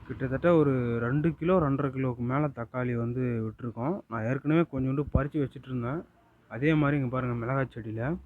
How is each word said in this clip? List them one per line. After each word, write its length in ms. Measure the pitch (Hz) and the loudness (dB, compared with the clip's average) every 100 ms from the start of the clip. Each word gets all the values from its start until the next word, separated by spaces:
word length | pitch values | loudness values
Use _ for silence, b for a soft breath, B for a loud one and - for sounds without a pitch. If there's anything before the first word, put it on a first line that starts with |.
| - | -12
கிட்டத்தட்ட 480 | 120 131 135 170 170 | -6 -4 0 4 6
ஒரு 440 | 143 131 120 117 | 6 4 0 0
ரெண்டு 360 | 120 139 156 151 | 0 2 0 0
கிலோ, 240 | 160 185 | 2 4
ரெண்டரை 320 | 151 135 143 | 4 2 0
கிலோவுக்கு 280 | 131 131 120 | -2 -4 -2
மேல 280 | 123 135 151 | 0 0 0
தக்காளி 480 | 131 117 127 123 120 | -2 -8 -4 -2 -2
வந்து 260 | 117 120 127 117 | -2 -2 -2 -2
விட்டுருக்கோம். 600 | 110 110 120 113 127 190 - | -4 -6 -10 -6 -4 -4 -6
நான் 160 | 113 110 | -4 -2
ஏற்கனவே 360 | 135 139 156 | -2 2 2
கொஞ்சோண்டு 420 | 170 - 131 131 143 | 2 0 -2 -2 0
பறிச்சு 260 | - 139 156 | 0 0 -2
வச்சுட்டு 260 | 131 135 127 | -4 -4 -8
இருந்தேன். 360 | 127 117 151 - _ _ _ _ | -6 -4 -6 -8 _ _ _ _
அதே 240 | 113 143 | -2 2
மாதிரி 240 | 156 143 147 | 4 4 2
இங்க 120 | 131 | 0
பாருங்க, 260 | 127 127 120 | -2 -2 -2
மிளகாய் 380 | 117 135 131 | -2 -2 -2
செடியில 440 | - 113 110 123 180 | -6 -8 -4 -4 -4